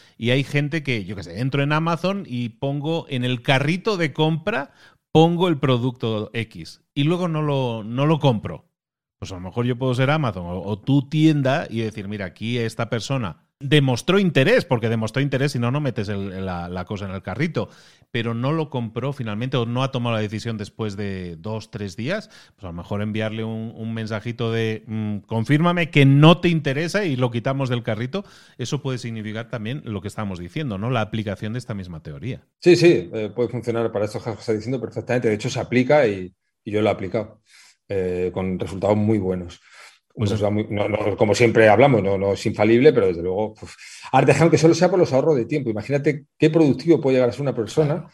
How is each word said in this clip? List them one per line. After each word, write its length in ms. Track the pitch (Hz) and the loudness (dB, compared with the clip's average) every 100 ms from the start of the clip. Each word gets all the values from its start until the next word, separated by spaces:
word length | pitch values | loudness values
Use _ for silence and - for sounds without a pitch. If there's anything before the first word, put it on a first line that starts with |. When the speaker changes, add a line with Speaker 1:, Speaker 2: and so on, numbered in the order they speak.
| _ - | _ -6
Speaker 1:
y 120 | 117 | 0
hay 140 | 135 | 0
gente 380 | 131 143 147 160 | 0 -2 -2 -4
que, 220 | 135 113 90 | -2 -4 -4
yo 100 | 98 | -10
qué 60 | |
sé, 180 | - 92 | -10 -6
entro 220 | 135 143 | -2 0
en 100 | 143 | 0
Amazon 520 | 151 165 165 185 202 131 | 0 0 -2 -2 -4 -6
y 240 | 123 117 | -6 -6
pongo 560 | - 139 143 151 165 - | -6 -6 -4 -4 -4 -4
en 160 | 127 | -4
el 160 | 127 123 | -2 -2
carrito 540 | 143 131 139 180 220 185 | 2 2 2 -2 -2 0
de 160 | 156 | -2
compra, 600 | 156 156 160 202 247 202 _ - _ _ | 0 0 0 -2 -4 -6 _ -20 _ _
pongo 360 | 156 165 170 180 | 6 6 4 0
el 100 | 139 | 0
producto 720 | 131 123 127 123 117 107 107 | 0 0 0 -4 -4 -4 -4
X 480 | 117 107 87 80 - _ | -6 -8 -10 -16 -18 _
y 100 | 139 | -2
luego 240 | 147 175 180 | 0 0 -2
no 120 | 156 | -2
lo, 420 | 151 139 123 113 | -2 -2 -2 -4
no 200 | 107 123 | -6 0
lo 140 | 151 156 | 2 4
compro. 500 | 139 107 87 78 _ _ _ _ _ - | 2 2 -4 -12 _ _ _ _ _ -14
Pues 120 | 87 | -12
a 40 | 90 | -10
lo 40 | |
mejor 240 | 92 120 123 | -8 -4 -2
yo 120 | 120 | -2
puedo 160 | 131 | -2
ser 160 | 123 131 | 0 2
Amazon 340 | 156 123 95 87 | 0 -2 -4 -6
o, 140 | 92 | -6
o 160 | - - | -6 -4
tu 280 | - 139 135 | 2 2 2
tienda 580 | 156 160 147 131 151 - | 2 4 4 2 0 -2
y 100 | 113 | -4
decir, 280 | 110 107 98 | -6 -6 -10
"Mira, 180 | 104 90 | -8 -8
aquí 320 | - 110 120 | -8 -6 -4
esta 320 | 113 - 113 | -4 -4 -4
persona 560 | 117 - 135 95 - _ - | -4 -4 -4 -4 -8 _ -10
demostró 580 | 139 151 135 120 - 196 | 2 4 4 0 2 2
interés", 460 | 185 135 160 254 | 4 4 4 2
porque 240 | - 117 113 | 2 0 0
demostró 340 | 113 110 131 | -2 -2 -2
interés 320 | 143 131 147 | -2 0 -2
y 60 | 123 | -2
no, 100 | 120 | -2
no 100 | 147 | -2
metes 280 | 139 107 101 | -4 -4 -4
el, 360 | 101 98 92 | -4 -6 -6
la, 240 | 95 87 87 | -6 -6 -6
la 160 | 90 | -8
cosa 200 | 90 101 | -8 -8
en 80 | 98 | -8
el 100 | 95 | -8
carrito, 460 | 95 95 165 123 - - - _ _ | -8 -4 -4 -4 -6 -10 -20 _ _
pero 240 | 117 117 | -4 -4
no 160 | 117 135 | -2 -2
lo 180 | 160 151 | -2 -4
compró 440 | 127 113 113 135 | -6 -6 -6 -6
finalmente 440 | 135 110 104 127 135 | -6 -6 -6 -2 -2
o 80 | |
no 200 | 117 123 | -2 -2
ha 80 | 131 | -2
tomado 240 | 123 120 110 | -2 -2 -2
la 60 | |
decisión 360 | 104 107 120 107 | -2 -6 -6 -8
después 380 | 98 - 107 98 | -8 -8 -8 -6
de 400 | 101 95 90 80 | -6 -6 -10 -10
dos, 340 | 87 110 - | -10 -10 -10
tres 240 | 107 101 87 | -10 -10 -8
días, 340 | 127 214 - - - _ | -6 -6 -8 -20 -20 _
pues 80 | |
a 20 | 92 | -12
lo 40 | |
mejor 280 | 85 - 104 | -12 -6 -6
enviarle 440 | 107 107 110 110 | -4 -4 -4 -4
un, 280 | 113 113 113 - | -6 -8 -10 -10
un 180 | 113 | -8
mensajito 560 | 113 107 107 120 117 113 | -6 -6 -6 -6 -4 -2
de, 320 | 113 110 110 - | 0 -2 -4 -6
mm, 300 | 110 107 101 | -6 -4 -6
"Confírmame 720 | - 113 110 151 175 175 165 | -4 -2 2 2 2 0 2
que 140 | 147 | 6
no 360 | 135 139 156 175 | 8 10 8 8
te 80 | 175 | 4
interesa", 560 | 160 139 131 170 202 | 0 0 -2 -2 -2
y 100 | 190 | 0
lo 160 | 127 127 | 0 -2
quitamos 380 | 117 139 139 127 | -2 -2 -2 -2
del 160 | 120 | -4
carrito, 400 | 117 107 131 190 - - - - | -4 -4 -4 -8 -10 -18 -18 -10
eso 240 | 123 143 | -6 -4
puede 160 | 135 123 | -4 -6
significar 500 | 120 113 107 107 110 | -8 -10 -8 -10 -8
también 340 | 113 107 151 | -8 -8 -8
lo 160 | 117 101 | -8 -8
que 80 | 101 | -8
estamos 320 | - 104 87 | -8 -6 -6
diciendo, 380 | 87 156 143 95 | -8 -6 -6 -4
¿no? 120 | 117 | -2
La 100 | 120 | -2
aplicación 520 | 107 110 104 95 107 | -2 -4 -6 -6 -8
de 80 | 123 | -8
esta 140 | 120 | -8
misma 280 | 101 90 80 | -10 -10 -14
teoría. 420 | 78 71 120 123 _ _ | -14 -12 -10 -12 _ _
Speaker 2:
Sí, 160 | 175 | 4
sí, 340 | 151 170 123 - | 6 6 4 0
eh, 160 | 110 104 | -6 -4
puede 160 | 123 120 | -2 -2
funcionar 420 | 120 117 113 113 | -2 -4 -2 -2
para 140 | 101 110 | -2 -4
estos 140 | 107 | -4
casos 180 | 120 104 | -8 -6
que 20 | |
estás 160 | - 110 | -2 -2
diciendo 240 | 117 131 | -2 -6
perfectamente. 480 | 117 107 - 123 117 | -6 -6 -2 0 0
De 60 | 104 | 0
hecho, 120 | 127 | -2
se 120 | 120 | -6
aplica 440 | - 120 127 147 113 | 0 2 4 4 4
y, 260 | 95 90 _ _ _ | 0 -8 _ _ _
y 60 | 107 | -4
yo 100 | 104 | 0
lo 60 | 107 | 2
he 40 | |
aplicado, 480 | 95 95 113 104 - _ - - _ - | 0 -4 -4 -6 -12 _ -20 -20 _ -6
eh, 420 | 98 92 90 90 | -2 -2 -2 -2
con 240 | 95 92 92 | -2 -4 -4
resultados 380 | 101 95 98 107 | -6 -2 2 2
muy 220 | 107 107 | 2 2
buenos. 420 | 92 92 87 - _ - - _ _ | 0 -4 -8 -16 _ -20 -20 _ _
Speaker 1:
Pues 160 | - 104 | -2 0
Speaker 2:
Resultados 220 | 104 101 | 0 0
muy, 120 | 107 107 | 0 -2
no, 200 | 104 104 | -2 -2
no, 260 | 107 104 92 | 0 0 2
como 180 | 107 | 2
siempre 340 | 101 117 113 107 | 4 4 6 8
hablamos, 320 | 104 139 113 | 8 8 6
no, 160 | 95 98 | 2 0
no 160 | 98 | 0
es 100 | 95 | 0
infalible, 480 | 113 92 107 120 147 | -2 2 4 6 6
pero 140 | 127 95 | 6 2
desde 160 | 85 | 0
luego, 320 | 90 95 107 | -2 -2 -4
pues, 180 | 110 92 - - - - | -8 -18 -18 -20 -20 0
ahora, 140 | 131 139 | 2 4
deja, 160 | 147 | 4
aunque 160 | 165 143 | 4 6
solo 160 | 160 | 4
sea 160 | 165 175 | 4 4
por 80 | 190 | 4
los 120 | 160 | 2
ahorros 240 | 131 147 135 | 2 2 0
de 100 | 113 | 0
tiempo. 240 | 147 113 | -4 -4
Imagínate 560 | 104 117 143 151 135 - - | -6 -2 -2 0 -2 -6 2
qué 120 | 156 | 4
productivo 500 | 165 147 - 170 151 | 6 4 4 2 2
puede 160 | 135 127 | 4 2
llegar 140 | 120 | 2
a 20 | |
ser 80 | 131 | 0
una 120 | 139 | -4
persona 400 | 113 104 156 147 | -4 -2 0 0
Speaker 1:
Claro. 160 | 180 - | -2 -8